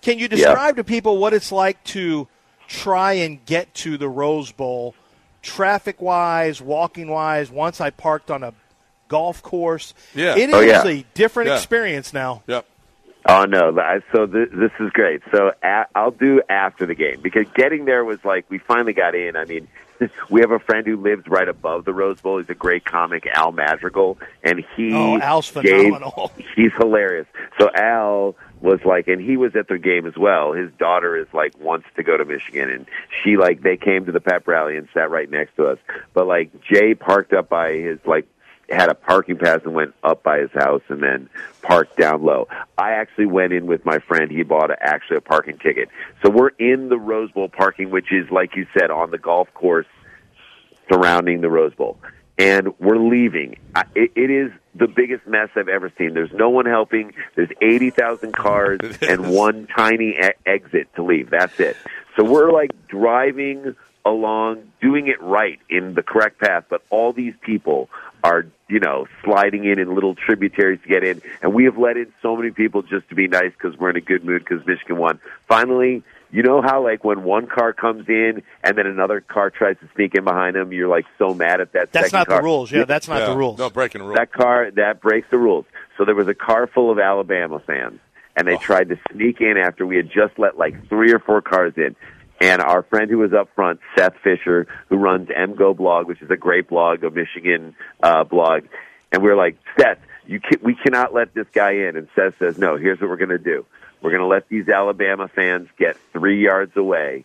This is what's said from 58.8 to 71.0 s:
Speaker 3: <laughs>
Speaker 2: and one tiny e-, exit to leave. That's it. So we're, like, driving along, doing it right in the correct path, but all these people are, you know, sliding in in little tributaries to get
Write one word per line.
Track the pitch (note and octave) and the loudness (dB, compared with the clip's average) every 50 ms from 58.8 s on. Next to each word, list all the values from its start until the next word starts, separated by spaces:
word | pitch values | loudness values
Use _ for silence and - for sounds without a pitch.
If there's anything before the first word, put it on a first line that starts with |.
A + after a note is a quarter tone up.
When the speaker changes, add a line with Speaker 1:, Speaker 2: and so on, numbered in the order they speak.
| G#2+ A#2 | -6 -10
Speaker 3:
<laughs> | G#2 - | -8 -6
Speaker 2:
and | - D#3+ F3+ F3+ F#3 F#3 | -2 -2 0 0 0 0
one | - G2 G#2 G#2+ G#2+ A2 A2 - | 2 4 4 2 0 -2 -6 -8
tiny | - - A2 A2 A2+ A2+ A2+ A2 G2+ C#2+ | -2 0 2 2 2 0 0 -2 -2 0
e-, | F#2 F#2+ - _ _ | 0 -2 -2 _ _
exit | - F#2+ G2+ - - - F2 C#2+ _ _ | -2 -2 -2 -2 -2 -4 -4 -4 _ _
to | - E2+ | -8 0
leave. | F2 F2 D#2 C2 A#1 | 0 0 0 0 -2
That's | - E2 F2+ F2+ - - | 0 0 0 0 0 -2
it. | F#2 D2 - - - - - - - _ - - | -2 -2 -2 -8 -12 -18 -18 -18 -20 _ 0 0
So | G#2+ | 2
we're, | A2 C3 D3+ D3 E3 | 4 6 6 6 6
like, | E3 D#3+ D3+ C#3 - _ _ _ | 4 4 2 0 -4 _ _ _
driving | - G2 G#2+ A#2 A#2 B2 C3 C#3 C3+ C3 C#3 C#3 C#3 C#3 C#3 C3+ A#2+ _ _ _ _ _ _ | -6 -2 0 2 2 2 0 0 -2 -4 -6 -8 -8 -8 -8 -10 -10 _ _ _ _ _ _
along, | G2+ G#2+ A2 A2 G#2+ A2 A2 A2 A2 A2 A2 A2 - _ _ | -2 0 0 -2 -2 -2 0 -2 -2 -4 -6 -12 -20 _ _
doing | - C3 C#3 D3 C#3+ C3+ | 0 0 0 2 0 -2
it | C3 F#2 | -6 -6
right | E2 F2+ F#2+ G#2 G#2+ G2 D#2+ - _ _ | -4 -2 0 0 0 0 -4 -8 _ _
in | - F#2 F#2 F#2 F2+ | -4 -4 -4 -2 -4
the | E2+ E2+ | -4 -4
correct | - - A2 G#2+ G#2+ - _ | 0 0 0 0 0 -2 _
path, | G#2+ G#2 F#2 E2+ E2+ _ | 0 0 0 0 -4 _
but | - F2 _ _ | -8 -8 _ _
all | G#2 G#2+ A2+ A#2+ | -2 0 0 0
these | A#2+ A#2+ B2 A#2+ A2+ _ | -2 -2 -6 -8 -8 _
people | - - A2 G2+ _ E2 D2+ C2+ C2 - - - - - _ _ - | -6 -4 -4 -4 _ -2 -2 -2 -2 -8 -12 -20 -20 -20 _ _ 0
are, | E2 E2+ E2+ E2+ E2 _ _ _ _ | 2 2 2 -2 -4 _ _ _ _
you | G2 G#2+ | -2 -2
know, | F#2+ D#2+ C#2 C2+ C2+ - - - - | 0 0 -2 -4 -6 -8 -14 -10 -2
sliding | G2+ G#2 G2+ G2+ G2+ G2+ G#2 G2+ | 0 2 4 2 2 0 -2 0
in | G2+ G2+ F#2+ | 0 0 0
in | F#2 F2+ F#2 | 0 -2 -2
little | G2 G2 G2 F#2 | 0 0 -2 -2
tributaries | - - - A2+ G2 F#2+ G2 - - G2+ F#2+ F#2+ F2+ _ | -4 -2 -2 -2 0 0 -4 0 0 0 0 0 -4 _
to | - | -2
get | F#2 F#2 | 0 0